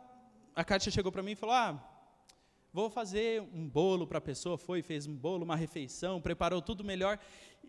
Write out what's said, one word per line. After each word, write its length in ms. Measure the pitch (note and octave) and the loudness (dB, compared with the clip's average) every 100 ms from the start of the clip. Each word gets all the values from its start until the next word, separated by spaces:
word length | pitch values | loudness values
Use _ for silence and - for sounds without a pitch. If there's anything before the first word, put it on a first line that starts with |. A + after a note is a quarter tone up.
| - - - - - | -16 -20 -20 -20 -10
a 100 | - | -4
Kátia 260 | E3 G3 G#3 | 2 2 2
chegou 220 | G#3 F#3 | 2 0
pra 100 | F#3+ | 0
mim 100 | F#3+ | -4
e 40 | G#3+ | -4
falou: 180 | A3 | 2
"Ah, 240 | B3+ G#3+ C#3+ - - - _ _ - _ _ _ | 4 4 -2 -10 -20 -20 _ _ -20 _ _ _
vou 160 | E3 A3 | -2 -2
fazer 540 | A#3+ G#3 G3+ A3+ A3+ F#3 | -2 -2 0 2 0 -2
um 160 | E3+ D#3 | -6 -2
bolo 380 | C#3+ F#3+ F#3 D3+ | 4 6 4 2
pra 140 | D#3 | -2
pessoa." 360 | D3 C3 F3+ E3+ | -4 -4 -2 -4
Foi, 260 | - F3+ | -2 -2
fez 240 | D#3 D3+ D3 | -2 -4 -4
um 80 | |
bolo, 300 | C#3+ D#3 F#3 | -4 -2 -2
uma 120 | E3+ D#3+ | 0 0
refeição, 640 | D#3+ E3 C3 - F3+ F3+ | 0 -4 -8 -4 -2 -2
preparou 420 | E3 E3 E3+ F3+ | -2 2 2 2
tudo 220 | - G3+ | -2 -4
melhor. 340 | G3+ F#3 F#3+ G#3 - - - - | -2 0 2 0 -6 -20 -20 -20